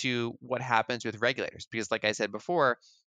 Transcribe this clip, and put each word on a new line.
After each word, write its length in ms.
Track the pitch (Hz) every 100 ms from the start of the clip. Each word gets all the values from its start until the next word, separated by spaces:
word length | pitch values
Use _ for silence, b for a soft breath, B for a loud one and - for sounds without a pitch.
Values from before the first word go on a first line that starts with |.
to 340 | 131 120 117 -
what 200 | 123 123
happens 440 | 127 113 113 120 117
with 160 | 104
regulators. 440 | 117 127 92 - -
Because 200 | 113 104
like 120 | 110
I 80 | 107
said 180 | 107 107
before, 480 | 107 - 175 135 120 b b